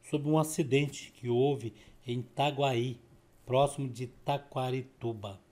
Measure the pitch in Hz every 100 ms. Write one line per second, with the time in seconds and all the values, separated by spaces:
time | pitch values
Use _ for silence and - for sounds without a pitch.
0 | - 147 143 156 156 - 139 135 143 -
1 | - - 120 120 135 135 113 - - -
2 | - 123 120 - 143 139 139 120 127 123
3 | - - _ _ - 127 143 - 135 117
4 | 127 - - 143 - 139 127 131 123 -
5 | 120 107 101 98 _